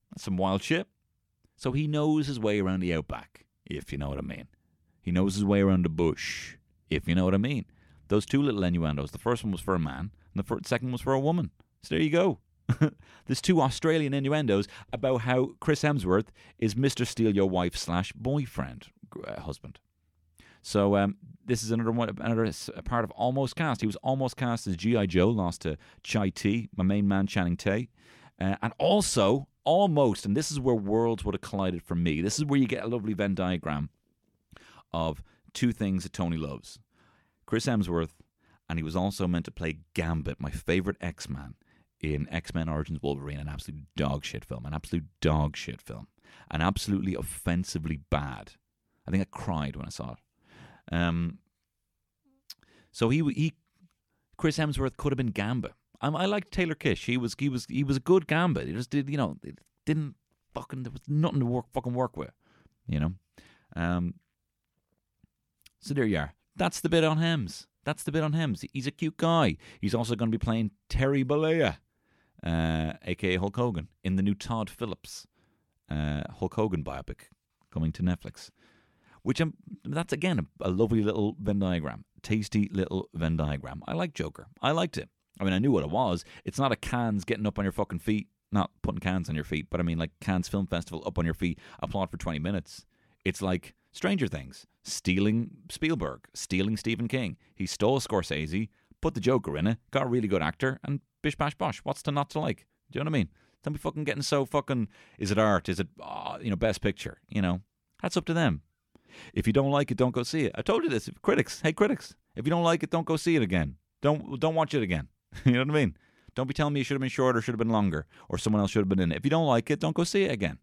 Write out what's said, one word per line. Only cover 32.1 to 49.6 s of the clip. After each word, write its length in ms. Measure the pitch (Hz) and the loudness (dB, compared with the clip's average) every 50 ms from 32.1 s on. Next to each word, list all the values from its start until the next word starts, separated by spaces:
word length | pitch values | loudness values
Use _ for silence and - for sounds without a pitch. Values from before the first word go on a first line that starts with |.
| 73 78 | 2 2
This 160 | 90 104 - | 0 0 0
is 80 | 147 151 | 0 0
where 140 | 143 143 139 | 2 4 2
you 80 | 131 | 4
get 160 | 107 120 - | 2 0 -2
a 60 | - 117 | -4 -4
lovely 240 | 120 117 98 110 | -4 -4 -2 -4
Venn 240 | 104 87 101 98 95 | -2 0 0 0 0
diagram 540 | 92 92 90 92 82 - 78 73 73 76 - - _ _ _ _ _ _ _ _ _ _ _ - - - - - - _ _ | 0 0 0 0 -2 -2 -4 -4 -4 -6 -6 -10 _ _ _ _ _ _ _ _ _ _ _ -20 -20 -20 -20 -20 -20 _ _
of 300 | - 82 82 82 76 - - - _ _ _ _ | -4 -2 -2 -2 -4 -6 -12 -18 _ _ _ _
two 180 | - - 127 120 | -4 0 0 0
things 320 | 113 - 110 98 95 92 | 0 0 0 0 0 -2
that 100 | 87 - | -2 -6
Tony 240 | - - 90 85 82 | -6 -4 -2 -2 -2
loves. 440 | 80 76 71 69 57 - - - - _ _ _ _ _ _ _ _ _ _ _ _ _ | -2 -4 -6 -8 -12 -14 -18 -20 -20 _ _ _ _ _ _ _ _ _ _ _ _ _
Chris 200 | - 107 113 - | -2 -2 0 0
Hemsworth, 480 | 139 117 107 95 85 85 82 82 78 - - _ _ _ _ _ _ _ _ _ - | 2 2 2 2 2 0 0 0 -2 -6 -14 _ _ _ _ _ _ _ _ _ -6
and 80 | 82 | -4
he 60 | 82 | -4
was 140 | 78 78 80 | -2 -2 0
also 320 | 90 92 101 98 - 95 90 | 0 0 0 0 0 0 0
meant 160 | 87 85 - | 0 0 -2
to 80 | - | -4
play 260 | - - 85 80 76 80 - _ - | -8 -4 -4 -4 -4 -6 -10 _ -4
Gambit, 460 | - 82 82 82 80 67 - 69 - | -2 -2 0 -2 -2 -2 -4 -6 -6
my 100 | 71 73 | -6 -6
favourite 480 | - 82 - - 87 95 90 101 - - | -6 -4 -2 0 0 2 2 0 -4 -4
X-Man, 540 | 90 87 80 - - - 67 65 69 64 62 - _ _ _ _ _ _ _ _ | -6 -8 -8 -8 -10 -8 -8 -8 -10 -12 -16 -20 _ _ _ _ _ _ _ _
in 300 | - 78 73 73 - - | -4 -2 -2 -2 -2 -4
X-Men 380 | - 85 - - - 85 80 80 | -4 -6 -6 -4 -4 -4 -2 -2
Origins 300 | 76 78 78 - 82 71 | -2 -2 -2 -4 -6 -4
Wolverine, 380 | - 71 71 69 69 71 71 71 | -2 -2 -2 -4 -6 -8 -8 -8
an 80 | 73 73 | -8 -8
absolute 360 | 71 69 - - 73 76 71 - _ | -8 -10 -10 -12 -12 -14 -16 -8 _
dog 260 | - 73 67 69 73 - | -2 0 0 0 -2 -4
shit 200 | - - 57 - | -8 -10 -10 -10
film, 220 | - 62 58 60 | -10 -10 -10 -8
an 80 | 71 76 | -8 -8
absolute 300 | 73 - - 87 85 76 - _ _ | -8 -4 -4 -4 -4 -4 -6 _ _
dog 340 | - 80 76 76 76 73 73 | 2 4 4 4 4 2 0
shit 240 | - - - 58 - | -4 -8 -10 -10 -12
film, 280 | - - 57 53 - - _ _ _ - - - - - | -14 -14 -14 -14 -14 -18 _ _ _ -20 -20 -20 -12 -6
an 100 | - 78 | -2 0
absolutely 540 | 82 95 98 - - 107 101 95 92 95 90 | 0 0 0 0 0 0 0 0 0 -2 -2
offensively 840 | - - - - - - 90 85 90 90 - - 82 78 80 78 69 - _ | -4 -6 -8 -10 -4 -2 0 0 0 0 -2 -4 -4 -4 -4 -4 -6 -2 _
bad. 420 | 78 73 71 69 64 50 50 - - _ _ _ _ _ _ _ _ _ _ - | -2 -2 -2 -4 -8 -12 -14 -18 -20 _ _ _ _ _ _ _ _ _ _ -2
I 20 | |
think 120 | 87 95 | -2 -2
I 40 | 95 - | -2 -2
cried 460 | - - - 101 85 78 | -8 -8 -6 -4 -4 -2